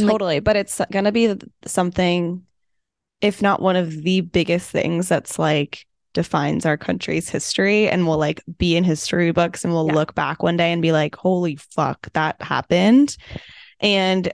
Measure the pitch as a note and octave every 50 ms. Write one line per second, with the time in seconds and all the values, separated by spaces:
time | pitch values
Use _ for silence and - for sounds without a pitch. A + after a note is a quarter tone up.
0 | G#3+ G#3 G#3+ A3 G3+ F3+ D#3 C#3+ G#3 G#3+ G#3+ G#3 G3+ - - - G3 - - G3
1 | G3 G#3 G#3 A#3 A#3 A3+ G3+ G3 - - _ _ - - - - F3+ F3+ F3+ -
2 | F#3 F3+ F3 F3 F3 E3+ F3 F3+ F3+ _ _ _ _ _ _ _ _ _ _ _
3 | _ _ _ - - G#3 G3 - G3+ G3+ G3 - - F#3+ F#3 F#3 F3+ E3 D#3+ D#3
4 | D3+ F3 F#3 F#3 F3+ F3 - - E3+ - E3+ F3 F3+ - - - - - E3+ E3+
5 | F3+ - F3+ D3 - - - - D#3+ D#3 D3+ D3 C#3+ D3 - - - _ _ _
6 | _ _ - - E3+ - - D#3 C#3+ C#3+ D3+ D#3 - E3 D3+ D3+ - - F3+ F3+
7 | - - E3+ E3 E3 - - C#3+ - - - - G3 G3 G#3 G#3 G#3+ G3+ - F#3
8 | F3 E3 D#3+ D#3 D#3 D3 D#3 - - - E3+ - - F3+ E3 E3+ F#3 F3+ D#3 D3+
9 | - - - F3 F3 E3 E3 F3+ E3+ E3+ F3 - - F3+ E3+ E3 D#3+ D#3+ D3+ D#3
10 | D3+ - - - D#3 C3+ D3+ - - F3 E3+ E3+ E3+ E3+ E3+ E3+ E3 E3 D#3+ D#3
11 | D3+ D3+ - - - F#3 F#3 F3+ F3+ E3+ D3 C#3+ - - - - D3+ C3+ C3+ -
12 | - - - E3 D#3 D#3 - - - - C#3+ C3 - - - F3 F#3 G#3 A#3 C4
13 | C#4+ C#4 - - - - - - - - - - - - - - - G#3 G3+ G3
14 | F#3+ F#3 F#3+ F#3+ F3+ F3+